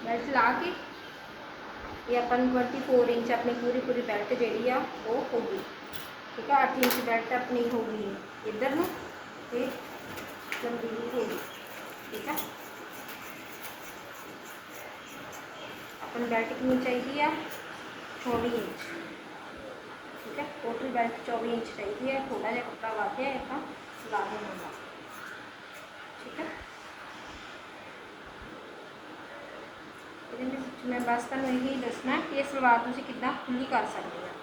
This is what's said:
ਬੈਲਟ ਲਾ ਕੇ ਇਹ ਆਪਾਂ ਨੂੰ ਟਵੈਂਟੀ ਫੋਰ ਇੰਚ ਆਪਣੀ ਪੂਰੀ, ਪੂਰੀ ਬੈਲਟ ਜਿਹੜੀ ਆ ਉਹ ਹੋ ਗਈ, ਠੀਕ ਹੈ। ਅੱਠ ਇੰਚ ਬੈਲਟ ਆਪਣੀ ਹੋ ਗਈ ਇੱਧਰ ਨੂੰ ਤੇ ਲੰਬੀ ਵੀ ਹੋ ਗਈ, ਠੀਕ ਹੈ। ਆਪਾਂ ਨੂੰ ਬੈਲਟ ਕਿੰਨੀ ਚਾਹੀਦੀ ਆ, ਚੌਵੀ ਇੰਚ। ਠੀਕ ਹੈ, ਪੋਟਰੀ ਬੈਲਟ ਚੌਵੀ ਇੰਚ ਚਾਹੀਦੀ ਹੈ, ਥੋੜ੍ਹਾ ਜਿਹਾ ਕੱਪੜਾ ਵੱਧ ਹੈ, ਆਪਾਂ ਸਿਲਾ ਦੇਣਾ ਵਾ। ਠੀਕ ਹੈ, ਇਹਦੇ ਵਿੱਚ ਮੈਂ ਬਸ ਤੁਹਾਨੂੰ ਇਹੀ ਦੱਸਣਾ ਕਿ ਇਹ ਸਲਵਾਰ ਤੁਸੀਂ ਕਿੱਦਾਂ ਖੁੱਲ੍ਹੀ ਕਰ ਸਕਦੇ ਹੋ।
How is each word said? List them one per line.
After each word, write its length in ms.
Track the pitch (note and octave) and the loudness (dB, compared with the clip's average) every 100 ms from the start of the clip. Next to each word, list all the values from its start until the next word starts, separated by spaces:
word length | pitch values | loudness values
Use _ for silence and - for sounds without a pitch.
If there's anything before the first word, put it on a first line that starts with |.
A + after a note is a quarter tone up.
ਬੈਲਟ 240 | A3+ A#3 A#3+ | 2 0 4
ਲਾ 180 | C4 A#3 | 8 8
ਕੇ 200 | B3+ F4 F#4 - - - - - - - - - - - - - | 6 2 -2 -8 -10 -12 -12 -12 -12 -12 -10 -10 -8 -8 -8 2
ਇਹ 80 | A#3+ | 4
ਆਪਾਂ 200 | A#3+ B3 | 6 6
ਨੂੰ 100 | B3+ | 8
ਟਵੈਂਟੀ 300 | B3+ A#3+ C4+ C#4 | 6 4 2 8
ਫੋਰ 220 | B3 A#3 | 8 10
ਇੰਚ 220 | A#3 A#3 | 6 4
ਆਪਣੀ 200 | A#3 A#3+ | 4 4
ਪੂਰੀ, 260 | A#3+ A#3+ B3 | 4 4 4
ਪੂਰੀ 200 | - A#3+ | 4 2
ਬੈਲਟ 300 | A3+ G#3 G#3 | 2 0 2
ਜਿਹੜੀ 360 | B3 A3+ G3 B3 | 4 4 6 4
ਆ 80 | C4 C4+ - A3 | 4 2 -2 2
ਉਹ 180 | B3 - | 2 4
ਹੋ 80 | A#3 | 2
ਗਈ, 180 | - G3 - - - - - - - - | 2 0 -2 -10 -10 -8 -8 -10 -10 -6
ਠੀਕ 140 | C#4 | 6
ਹੈ। 120 | C#4+ | 8
ਅੱਠ 160 | B3 B3+ | 8 6
ਇੰਚ 160 | B3 B3+ A3+ | 6 6 4
ਬੈਲਟ 260 | A3+ A3+ | 2 4
ਆਪਣੀ 360 | B3 B3 B3 A#3 | 2 4 2 4
ਹੋ 120 | A#3+ | 2
ਗਈ 320 | A3 G#3+ G3 G3 - - G#3+ | 2 0 -2 -4 -8 -6 -4
ਇੱਧਰ 260 | G#3+ C4+ | 0 2
ਨੂੰ 120 | D4+ F4+ - - - - - - | 4 2 0 -8 -10 -10 -12 -4
ਤੇ 160 | A#3+ C4 - - - - - - - - - | 0 0 -2 -8 -10 -8 -8 -8 -8 -6 -2
ਲੰਬੀ 240 | A#3+ A#3+ A3+ | -2 0 -2
ਵੀ 200 | A3+ A#3 | -2 0
ਹੋ 100 | B3+ | 2
ਗਈ, 140 | - - - - - - - - - | 2 0 -6 -8 -10 -10 -10 -10 -8
ਠੀਕ 180 | - G#3+ | -6 -2
ਹੈ। 60 | D4 - - - - - - - - - - - - - - - - - - - - - - - - - - - - - - - - - - - - | -2 -2 -8 -10 -10 -10 -10 -10 -10 -10 -10 -10 -10 -8 -8 -10 -10 -12 -12 -12 -12 -12 -12 -12 -12 -10 -12 -12 -10 -10 -10 -10 -10 -10 -10 -12 -10
ਆਪਾਂ 180 | - A#3+ | -6 -2
ਨੂੰ 80 | A#3 | 4
ਬੈਲਟ 240 | A3+ A3+ | 4 2
ਕਿੰਨੀ 320 | B3+ B3+ B3+ | 2 4 6
ਚਾਹੀਦੀ 360 | B3+ B3 B3+ C#4+ | 4 2 2 4
ਆ, 100 | D4+ D#4 - - - - - - - - | 4 4 -2 -6 -8 -8 -8 -10 -10 -6
ਚੌਵੀ 240 | B3+ A#3 A#3 | 2 4 4
ਇੰਚ। 540 | A#3 F#3+ - - - - - - - - - - - - - - - A3+ | 2 0 -4 -6 -6 -8 -10 -12 -12 -10 -10 -10 -10 -10 -12 -12 -10 -6
ਠੀਕ 60 | - | -4
ਹੈ, 60 | D4 - | -4 -4
ਪੋਟਰੀ 260 | A#3 A#3+ C4 | -4 -2 2
ਬੈਲਟ 280 | A#3+ A#3 - - | 4 2 2 -2
ਚੌਵੀ 260 | A#3 A#3 | 0 2
ਇੰਚ 120 | A#3 A3+ - | 0 0 -4
ਚਾਹੀਦੀ 340 | G3+ B3+ B3+ | -2 0 2
ਹੈ, 80 | C4+ C4+ | 2 0
ਥੋੜ੍ਹਾ 220 | A3+ G#3+ | 0 2
ਜਿਹਾ 120 | A#3+ | 0
ਕੱਪੜਾ 280 | A#3+ - A3+ | -2 -4 -2
ਵੱਧ 240 | G#3+ B3 B3+ | 2 0 2
ਹੈ, 120 | C4+ B3+ | 0 0
ਆਪਾਂ 220 | - C4+ - - - - | -2 -4 -4 -10 -12 -10
ਸਿਲਾ 160 | A3+ G#3+ - | 0 0 2
ਦੇਣਾ 220 | G#3 G3+ F#3 | -2 -4 -6
ਵਾ। 80 | - - - - - - - - - - - - - - - - | -6 -8 -10 -12 -12 -10 -10 -10 -12 -12 -12 -12 -12 -12 -12 -10
ਠੀਕ 160 | A#3 C#4+ | -8 -6
ਹੈ, 60 | D#4+ - - - - - - - - - - - - - - - - - - - - - - - - - - - - - - - - - - - - - - | -4 -6 -10 -12 -12 -12 -12 -12 -12 -12 -12 -12 -12 -12 -12 -12 -14 -14 -14 -12 -12 -10 -12 -12 -12 -12 -12 -12 -10 -10 -10 -10 -12 -12 -14 -14 -14 -12 -10
ਇਹਦੇ 120 | A#3+ | -4
ਵਿੱਚ 420 | B3+ C4 B3+ - B3 | -2 -2 -6 -6 -2
ਮੈਂ 140 | B3 | 0
ਬਸ 240 | A#3+ A#3+ | 4 4
ਤੁਹਾਨੂੰ 260 | - C4 C4 | 2 0 2
ਇਹੀ 240 | B3+ C4 C4+ | 4 2 2
ਦੱਸਣਾ 360 | A#3 - B3+ D4+ | 0 0 2 2
ਕਿ 180 | - C#4 | 2 0
ਇਹ 60 | C#4 | 2
ਸਲਵਾਰ 260 | C4+ B3+ A#3 | 6 8 8
ਤੁਸੀਂ 180 | B3 B3+ | 6 -2
ਕਿੱਦਾਂ 280 | - A3 B3+ - - | -4 -2 0 0 0
ਖੁੱਲ੍ਹੀ 200 | B3 C4+ | 0 4
ਕਰ 160 | B3 G3+ | 2 2
ਸਕਦੇ 240 | - F#3 F3 | -2 -4 -6
ਹੋ। 140 | F3+ - | -6 -8